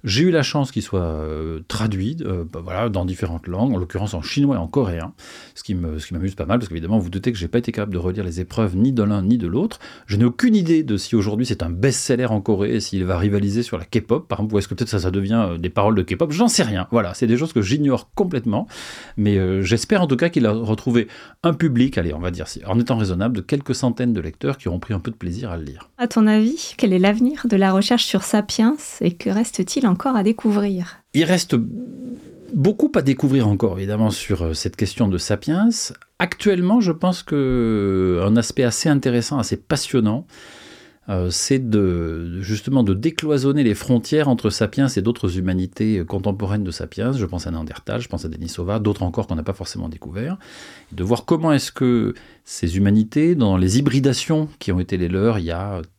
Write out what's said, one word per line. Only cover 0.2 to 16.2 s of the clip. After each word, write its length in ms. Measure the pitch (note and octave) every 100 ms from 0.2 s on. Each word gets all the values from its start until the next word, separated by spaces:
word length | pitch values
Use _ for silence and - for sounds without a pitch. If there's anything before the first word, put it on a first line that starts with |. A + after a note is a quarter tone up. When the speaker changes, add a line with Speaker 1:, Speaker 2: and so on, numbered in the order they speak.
Speaker 1:
eu 80 | F3+
la 140 | E3
chance 280 | C3+ D3 C3
qu'il 120 | A2+
soit, 180 | - F#2+
euh, 600 | E2+ D#2 D#2 D#2 D#2+ D#2+ -
traduit, 480 | - A2 G2 G2+ E3
euh, 220 | B2 F#2 E2
bah, 120 | E2
voilà, 260 | F2 F#2 A#2
dans 160 | F#2+ F2+
différentes 420 | F2+ F2 E2 -
langues, 260 | F2+ B2
en 40 | G2
l'occurrence 360 | F2+ F#2 G2+
en 80 | F2+
chinois 340 | - C#3+ C#3+ A#2+
et 40 |
en 80 | E2+
coréen, 460 | C#3+ G#2+ E2+ D#2+ - - - - -
ce 80 |
qui 100 | -
me, 240 | F2+ E2 D#2
ce 100 | -
qui 60 |
m'amuse 220 | F2 F#2+ -
pas 100 | D#2+
mal, 140 | A#2+
parce 100 | G2+
qu'évidemment, 300 | D#2+ D#2+ A2
vous 100 | F2
doutez 220 | F#2 B2+
que 80 | A2
j'ai 80 | F2
pas 100 | A#2+
été 140 | A#2+
capable 200 | A2 G#2
de 60 | F2+
relire 260 | F2+ G2
les 160 | F#2 E2
épreuves 380 | F2+ - G#2+ F2+
ni 160 | B2
de 80 | B2
l'un 220 | G#2 G#2
ni 160 | F#2+ A#2+
de 80 | F2
l'autre. 320 | G#2+ A3 - - - -
Je 100 | G#2
n'ai 80 | A#2+
aucune 300 | A#2+ B3 G#3+
idée 280 | E3 E3
de 120 | C#3+ G2+
si 200 | - A#2
aujourd'hui 320 | G2+ G#2+ B2
c'est 160 | -
un 80 | E2
best-seller 560 | F2 C3 A#2 - B2 B2
en 120 | G#2+
Corée, 360 | G2+ G2 G2+ A#2
et 40 |
s'il 240 | - G2
va 140 | F2+ F2+
rivaliser 460 | G2+ G2+ G2+ G#2+
sur 160 | A#2+ G#2
la 60 | F2
K-pop, 420 | A2+ - A#2+ -
par 120 | G2+
exemple, 140 | G#2+
ou 60 | G#2
est-ce 80 | F#2+
que 80 | G2
peut-être 140 | A#2+
ça, 100 | G2+
ça 120 | F2+
devient, 360 | G2 G2 A#2 G2
euh, 80 | E2+
des 120 | F2+
paroles 260 | - G2+ A2
de 80 |
K-pop, 280 | - A2+